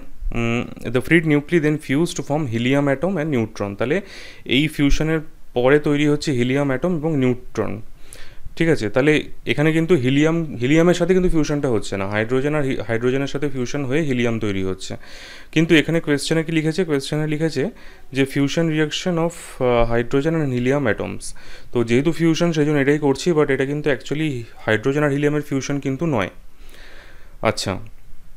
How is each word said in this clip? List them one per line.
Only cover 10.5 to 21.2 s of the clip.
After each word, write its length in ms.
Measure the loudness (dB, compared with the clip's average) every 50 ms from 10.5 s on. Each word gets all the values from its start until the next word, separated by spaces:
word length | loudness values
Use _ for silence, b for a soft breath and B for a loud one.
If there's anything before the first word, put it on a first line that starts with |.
| -4 -2
হিলিয়ামের 340 | 0 4 4 6 6 6 4
সাথে 180 | 4 2 2
কিন্তু 180 | 4 4 4 4
ফিউশনটা 380 | 4 4 2 2 0 0 0 2
হচ্ছে 280 | 0 0 0 -2 -4
না, 120 | -4 -2 -2
হাইড্রোজেন 460 | 0 0 0 0 0 0 0 0 0
আর 80 | 0
হি-, 140 | 0 0 -2 -2 -2
হাইড্রোজেনের 400 | -2 -2 0 2 0 0 0 0
সাথে 220 | -2 -2 -2 -2 -2
ফিউশন 360 | -2 -2 -4 -2 -4 -4 -2
হয়ে 180 | 0 0 0
হিলিয়াম 380 | 0 0 0 2 2 0 0 0
তৈরি 240 | 0 -2 0 0 -2
হচ্ছে। 320 | -2 -2 -4 -6 -8 -10 B B B B B B B B B B B
কিন্তু 220 | 0 2 4 6 6
এখানে 260 | 4 4 4 0 -2
কোয়েশ্চেনে 440 | 0 0 -2 -2 0 0 0 0 0
কি 80 | 0
লিখেছে? 320 | -2 0 0 0 0 -2 -2
কোয়েশ্চেনে 420 | 0 -2 -2 -2 -2 -2 -2 -2
লিখেছে 440 | -2 -2 -2 -2 -2 0 -2 -2 -2 B B B B B B B B
যে 120 | -2 0 0
fusion 320 | 0 0 0 0 0 0
reaction 500 | 0 0 0 2 0 0 0 -2 -4 -2
of, 120 | -2 0 0
আহ, 760 | 0 -2 -2 -6 -12 -14 -6 -2 2 2 4 4 4 4
hydrogen 340 | 4 2 2 2 0 2 2
and 260 | 2 2 0 0 0
helium 400 | 0 0 2 2 2 2 2 0
atoms। 300 | 0 0 -4 -6 -6 -8